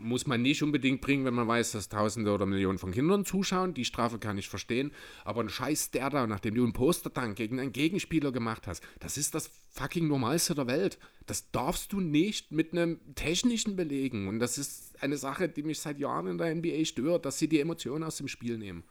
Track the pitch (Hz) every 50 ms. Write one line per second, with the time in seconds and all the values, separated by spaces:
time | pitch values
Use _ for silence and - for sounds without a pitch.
0 | - 113 123 127 - 147 127 113 120 131 151 - 143 151 147 143 123 131 135 131
1 | - - 139 139 131 131 120 123 120 110 117 117 113 - - 110 - - - 104
2 | 107 110 - 120 110 104 101 98 98 95 98 98 98 92 98 90 - 92 90 117
3 | 139 165 196 147 98 - - - 196 - 190 185 185 185 160 127 120 - - -
4 | 117 117 117 110 - 107 98 98 95 - - 98 - - 120 120 139 151 - -
5 | - - - - - - 104 117 113 104 92 - 127 131 156 - - - - 139
6 | 123 139 135 143 123 110 107 98 - 113 104 123 123 113 95 110 120 147 180 -
7 | - - - 147 127 113 101 - 117 107 123 131 131 139 104 127 147 165 190 180
8 | - - 165 156 143 143 123 131 117 113 110 - - - 87 - - - - -
9 | - 156 - 156 147 - - 160 - - - - - - - - 127 143 - 175
10 | 165 151 143 135 123 113 147 170 - - 165 143 135 120 123 156 196 147 - -
11 | - - - - - - 104 - - - - 120 123 139 - - - - 202 202
12 | 185 160 147 147 175 214 208 - - - 151 151 160 160 - 170 170 170 165 -
13 | - - 139 - - 147 170 180 - 247 240 220 - 220 196 185 180 151 139 139
14 | 135 131 123 107 98 95 101 113 117 120 - 143 143 - - - - - - -
15 | - 139 147 143 135 139 139 165 185 160 156 - 147 160 151 - - 156 147 143
16 | 143 127 123 147 175 190 180 170 170 165 156 170 165 170 143 151 160 156 - -
17 | 117 156 175 165 - 139 131 - 165 147 156 151 143 165 165 - - 117 131 156
18 | 160 160 - - 143 131 - - 117 117 117 110 107 98 90 85 82 -